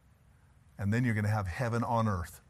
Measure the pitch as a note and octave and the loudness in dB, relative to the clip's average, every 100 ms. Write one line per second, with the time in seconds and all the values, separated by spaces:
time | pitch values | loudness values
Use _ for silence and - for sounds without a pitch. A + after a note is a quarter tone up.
0 | - - - - - - - - G2+ A2+ | -20 -20 -20 -20 -20 -20 -20 -6 0 2
1 | B2+ G#2+ G#2 G#2+ F#2+ E2+ A#2+ A#2 A#2+ A#2 | 2 2 2 0 -2 -2 -2 0 0 2
2 | A2 F#2 E2+ - - | 2 0 -4 -12 -16